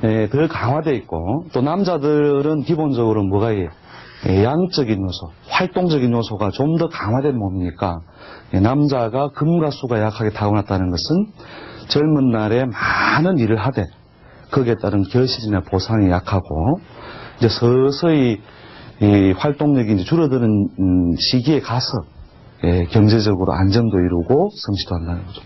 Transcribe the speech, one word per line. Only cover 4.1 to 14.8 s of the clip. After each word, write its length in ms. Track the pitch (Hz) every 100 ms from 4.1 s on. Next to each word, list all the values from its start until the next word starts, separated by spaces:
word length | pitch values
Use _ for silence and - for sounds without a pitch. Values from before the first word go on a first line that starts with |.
| - -
예, 160 | 95
양적인 580 | 110 156 180 165 123 101
요소, 300 | 95 87 85 - -
활동적인 640 | - 185 196 180 151 123
요소가 400 | 117 110 101 101
좀 260 | 95 143 165
더 100 | 165
강화된 480 | - 101 123 143 123
몸이니까, 640 | 98 95 90 82 98 85 82 - - - -
예, 60 | 95
남자가 680 | 104 139 147 135 113 123 143
금과 400 | - 151 170 156
수가 300 | 131 123 117
약하게 300 | 110 107 107
타고났다는 580 | 104 104 104 98 95 90
것은 380 | 87 - 165 214 - - - - - -
젊은 420 | 143 156 151 131
날에 340 | 113 107 117 131
많은 720 | 107 - - - 117 170 175
일을 180 | 110 110
하되 280 | 104 131 87 - - - - - -
거기에 240 | - 120
따른 280 | 110